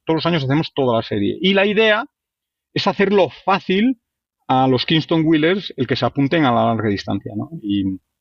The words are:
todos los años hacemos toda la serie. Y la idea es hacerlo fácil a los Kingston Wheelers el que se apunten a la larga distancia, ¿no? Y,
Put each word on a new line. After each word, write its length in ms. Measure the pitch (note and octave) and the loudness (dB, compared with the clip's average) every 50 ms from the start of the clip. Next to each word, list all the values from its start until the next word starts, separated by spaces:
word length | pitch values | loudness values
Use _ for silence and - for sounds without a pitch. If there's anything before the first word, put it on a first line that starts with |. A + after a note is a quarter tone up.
| - | -4
todos 120 | - D#3+ D#3 | -4 -2 -2
los 80 | - | 0
años 180 | E3 F3 D#3+ C3+ | 0 -2 0 0
hacemos 300 | B2+ C#3 D#3 D#3+ - - | 0 0 -2 -2 -2 -2
toda 240 | - C3+ B2 A2+ A2+ | -2 0 0 0 0
la 60 | - | -2
serie. 340 | - G#2+ G#2 G2+ G#2 G#2 - | -2 -4 -2 -2 -2 -2 0
Y 120 | - F#3+ G3 | 0 2 2
la 120 | G3 G3 | 2 2
idea 400 | G#3 G3+ G#3 A3 A3 G#3 A3 C4 - _ _ _ _ _ _ _ _ _ _ _ _ - | 2 2 2 2 2 2 0 -2 -8 _ _ _ _ _ _ _ _ _ _ _ _ -6
es 140 | C#3+ - G3+ | -4 -2 -2
hacerlo 420 | F3+ - G3+ G3 G#3 G3+ F3 C3 - - - | 0 0 0 2 4 2 2 2 -2 -6 -2
fácil 560 | F#3 G3 F#3 - - F#3 G3 A3 C4 C4 - _ _ _ _ _ _ _ _ _ - | -2 -2 -2 0 0 0 2 2 0 0 -2 _ _ _ _ _ _ _ _ _ -2
a 200 | C3 C3 C3 C3 | 0 2 2 2
los 180 | B2+ B2 - | 2 0 0
Kingston 380 | - E3 D#3 - - E3+ D#3+ D#3+ | 0 0 0 0 0 0 0 2
Wheelers 480 | D#3+ E3 D3+ D3+ E3 F#3+ G#3 - - - - | 2 2 2 2 2 0 0 -4 -8 -6 -6
el 100 | B2+ - | -4 -4
que 80 | B2 | -2
se 100 | - B2+ | -2 -2
apunten 400 | A#2 - C#3 C#3 C3 F3 E3 D3+ | -2 0 0 0 0 2 2 2
a 60 | B2+ | 2
la 140 | A#2+ A2+ A2+ | 2 2 2
larga 240 | A#2 A#2 A2 G#2+ A2 | 0 0 0 0 -2
distancia, 440 | G2+ F#2+ - G#2+ G#2+ G#2 - A#2 G#2+ | -2 -2 -4 -6 -6 -6 -6 -8 -10
¿no? 140 | G#2+ A2+ - E3 D#3+ | -10 -10 -10 -12 -10
Y, 220 | A2 G2+ G2+ G2+ G2 F#2+ F#2+ F#2 _ _ _ _ | -6 -4 -2 -2 -2 -2 -4 -6 _ _ _ _